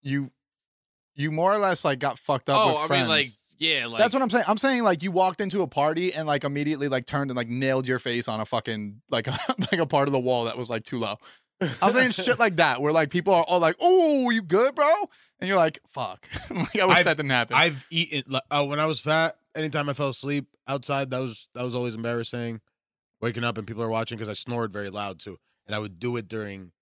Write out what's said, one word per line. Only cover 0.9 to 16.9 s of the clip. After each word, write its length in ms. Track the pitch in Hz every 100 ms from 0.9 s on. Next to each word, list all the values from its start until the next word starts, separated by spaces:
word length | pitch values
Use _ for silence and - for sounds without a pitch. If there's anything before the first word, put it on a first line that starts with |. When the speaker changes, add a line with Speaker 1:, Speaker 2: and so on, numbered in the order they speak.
| _ _
Speaker 1:
you 160 | - 147
more 240 | 156 180
or 40 | 214
less, 260 | 202 175
like, 140 | 160 135
got 200 | 139 117
fucked 300 | - 139 -
up 80 | 143
Speaker 2:
Oh, 80 | 214
Speaker 1:
with 60 | 151
Speaker 2:
I 80 | 156
Speaker 1:
friends. 120 | 139
Speaker 2:
mean, 60 | 127
like, 180 | 156 135 107 _ _
yeah, 280 | 160 147 120
like 120 | 117
Speaker 1:
That's 120 | 226
what 100 | 254
I'm 60 | 254
saying. 160 | 233 190
I'm 100 | 214
saying, 240 | 269 254
like, 200 | 226 170
you 80 | 180
walked 300 | 180 185 -
into 220 | 202 190
a 40 | 165
party 460 | - 147 160 180
and, 140 | 156 156
like, 180 | 143
immediately, 440 | 143 143 147 151 143
like, 180 | 131 120
turned 240 | 147 139
and, 60 | 123
like, 100 | 117
nailed 400 | 123 135 131 127
your 100 | 127
face 300 | 123 120 117
on 100 | 110
a 40 |
fucking, 560 | 107 120 - 110 104 107 _
like, 160 | 123 123
<laughs> 460 | 131 - 254 180
like, 80 | 180
a 60 | 156
part 220 | 147 139
of 40 |
the 80 | 139
wall 240 | 123 123
that 140 | 117 117
was, 100 | 120
like, 140 | 117
too 140 | 110 127
low. 180 | 110 104 - - _ _ 170 123
I'm 100 | 190
saying 180 | 247 254
shit 280 | 190 185 240
like 180 | 226 170
that 260 | 160 123
where, 100 | 147
like, 160 | 160 151
people 240 | 175 175
are 100 | 180
all 140 | 165 180
like, 160 | 165 -
"Oh, 480 | 349 370 330 285 247
you 140 | 226
good, 320 | 180 185 254
bro?" 180 | 277 294 349 415 _ _ _
And 80 | 180
you're 80 | 196
like, 240 | 165 156 _
"Fuck." 420 | - 113 - - -
<laughs> 120 | -
Like, 260 | 185 - 214
I 60 |
wish 140 | 185